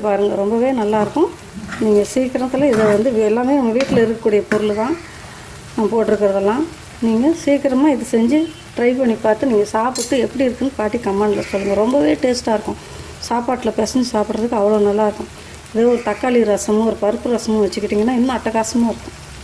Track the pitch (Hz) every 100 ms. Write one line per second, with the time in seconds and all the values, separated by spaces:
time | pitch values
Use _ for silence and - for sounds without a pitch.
0 | 214 196 202 202 202 233 262 262 208 214
1 | 208 285 349 - - - - - 220 208
2 | 202 262 254 254 254 269 294 220 214 208
3 | 247 226 214 226 247 285 233 226 269 240
4 | 226 226 220 208 196 214 214 208 240 339
5 | - - - - - - - - 208 226
6 | 220 208 202 196 196 240 330 - - -
7 | 226 220 277 330 - 277 277 254 302 247
8 | - 226 233 302 320 - - - 240 254
9 | 247 214 220 214 277 208 208 220 240 247
10 | 233 269 220 247 262 - 269 269 214 240
11 | 233 196 214 208 208 202 196 196 220 285
12 | 302 294 254 240 - 214 - - - -
13 | - - - 240 240 247 226 208 220 254
14 | 240 220 208 214 233 233 202 214 202 202
15 | 214 208 - - - - - 220 240 240
16 | 220 202 254 240 208 196 - 214 226 202
17 | 208 233 254 226 226 214 196 196 202 208
18 | 226 254 254 233 226 226 220 233 233 -
19 | - - - -